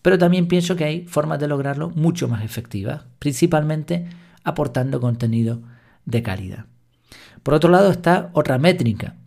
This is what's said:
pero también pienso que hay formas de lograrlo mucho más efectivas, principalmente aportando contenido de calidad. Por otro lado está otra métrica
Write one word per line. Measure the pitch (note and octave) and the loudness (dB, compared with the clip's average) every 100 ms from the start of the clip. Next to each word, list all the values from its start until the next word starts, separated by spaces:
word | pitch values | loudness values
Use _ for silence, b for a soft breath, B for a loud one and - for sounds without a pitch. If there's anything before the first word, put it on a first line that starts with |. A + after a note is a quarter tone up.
pero | F3+ F#3 | 4 4
también | F3 F3+ E3+ | 4 4 2
pienso | F3+ F3 F3+ | 0 0 -2
que | |
hay | D3+ D#3+ F3 | -2 -4 -4
formas | - D3+ D#3 | -4 -2 -4
de | D3 | -2
lograrlo | C#3+ C#3 C#3+ E3 | -2 -4 -4 -6
mucho | E3+ E3 E3+ B2+ | 0 0 0 -2
más | A2+ | -4
efectivas, | G#2+ - A2+ G2+ G2+ D3 - _ | -6 -8 -8 -8 -6 -8 -12 _
principalmente | D3 C3 E3+ E3 D3+ D#3 D3+ F3 F3 B B B | -6 0 2 2 0 -4 -2 -4 -4 B B B
aportando | - - C#3 C3 C3 C3+ | -8 -2 -2 -2 -2 0
contenido | A#2+ A#2 A#2+ A2+ A2+ A#2 B B B B | -2 0 0 0 0 -2 B B B B
de | - A#2 | -4 -4
calidad. | G#2 F#2+ F#2+ F#2+ - _ _ _ B B B B | -2 -8 -8 -14 -16 _ _ _ B B B B
Por | - | 2
otro | D3+ E3+ | 2 6
lado | F3+ G3 | 6 6
está | E3+ F3 F3+ - | 4 2 2 0
otra | - - B2+ | -2 0 2
métrica | E3 F3+ A#2 G2+ G2+ - | 2 2 0 -2 -8 -12